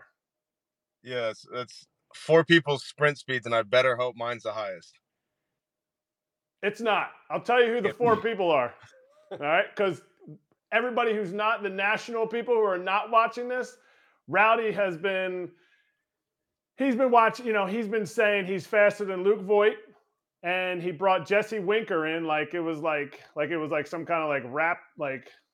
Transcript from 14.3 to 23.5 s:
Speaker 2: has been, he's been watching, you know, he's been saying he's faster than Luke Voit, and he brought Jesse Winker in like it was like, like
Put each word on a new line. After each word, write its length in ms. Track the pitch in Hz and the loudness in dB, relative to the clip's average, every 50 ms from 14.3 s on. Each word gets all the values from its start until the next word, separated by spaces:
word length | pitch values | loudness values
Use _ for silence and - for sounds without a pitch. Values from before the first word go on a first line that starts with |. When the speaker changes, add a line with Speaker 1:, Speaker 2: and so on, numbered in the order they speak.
| 156 190 165 220 - 233 226 214 | 2 4 6 6 4 2 0 0
Speaker 2:
has 260 | 175 202 202 185 170 | -2 -2 -2 -2 -2
been, 540 | 156 185 196 190 190 185 185 185 180 175 - - _ _ _ _ _ _ _ _ _ _ _ _ _ _ _ _ _ _ _ _ _ _ _ _ | -4 -4 -4 -2 -2 -4 -4 -6 -6 -10 -12 -14 _ _ _ _ _ _ _ _ _ _ _ _ _ _ _ _ _ _ _ _ _ _ _ _
he's 180 | - 269 277 233 | -2 0 0 2
been 160 | 240 269 254 | 2 2 4
watching, 340 | 240 233 226 214 220 - 247 | 6 6 6 6 2 -2 -4
you 80 | 233 214 | -2 0
know, 120 | 202 190 | 0 0
he's 220 | 185 208 233 220 | 0 -2 -4 -4
been 180 | 196 226 220 202 | -4 -4 -4 -4
saying 400 | - - 233 220 208 208 202 185 | -2 0 0 2 2 2 0 0
he's 200 | 185 196 180 - | -2 -4 -6 -4
faster 400 | - 226 208 208 202 202 - 202 | 0 4 6 6 6 4 2 -4
than 180 | 190 190 180 180 | -6 -4 0 2
Luke 180 | 202 214 190 | 2 2 2
Voit, 360 | 190 196 208 208 208 214 214 - - - _ _ _ _ _ _ _ _ _ _ - | 0 2 4 4 4 4 2 -2 -8 -20 _ _ _ _ _ _ _ _ _ _ -4
and 380 | 175 180 185 185 180 180 175 | -2 -2 -2 -2 -2 -4 -4
he 100 | 165 185 | -4 -6
brought 360 | 165 147 196 190 190 175 147 | -4 0 2 2 2 2 2
Jesse 320 | - 202 208 208 - 220 214 | 2 2 2 2 0 -4 -4
Winker 480 | 175 185 208 - - - 185 160 156 | 0 0 0 0 0 0 -2 -2 0
in 180 | 156 160 165 165 | -2 -2 -4 -2
like 280 | 156 151 151 151 151 170 | -2 -2 -2 -2 -2 -4
it 60 | 175 | -4
was 180 | 165 165 160 147 | -4 -4 -4 -4
like, 420 | 160 160 151 147 143 139 - - - - - | -2 -2 -2 -2 -4 -6 -10 -18 -20 -10 -6
like 160 | 151 151 147 | -4 -4 -2